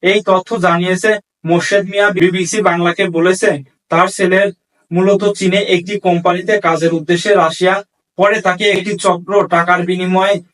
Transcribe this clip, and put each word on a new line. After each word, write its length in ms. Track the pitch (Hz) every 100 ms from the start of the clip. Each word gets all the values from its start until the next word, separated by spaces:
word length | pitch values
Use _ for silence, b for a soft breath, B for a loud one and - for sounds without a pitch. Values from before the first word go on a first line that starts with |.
এই 200 | 180 208 -
তথ্য 240 | 185 180 226
জানিয়েছে 540 | 175 170 180 185 214 214 _ _ 160
মোর্শেদ 400 | 170 - 202 190
মিয়া। 200 | 196 208
বিবিসি 520 | 180 170 175 170 214
বাংলাকে 420 | 190 170 175 170 190
বলেছে, 400 | 165 175 185 208 156 135 _ _
তার 180 | 165 190
ছেলের 420 | - 185 185 202 190 _ _ _
মূলত 320 | 170 190 196 208
চীনে 240 | 202 190 190
একটি 420 | 202 185 175 202
কোম্পানিতে 540 | 190 175 175 180 180 208
কাজের 340 | 170 160 165
উদ্দেশ্যে 420 | 165 151 170 208 196
রাশিয়া, 480 | 165 165 180 196 202 _ _ -
পরে 240 | 196 214
তাকে 240 | 196 180 208
একটি 280 | 190 180 202
চক্র 500 | 196 175 175 202 190
টাকার 340 | 170 175 180
বিনিময়ে 540 | 175 180 185 185 196 202 -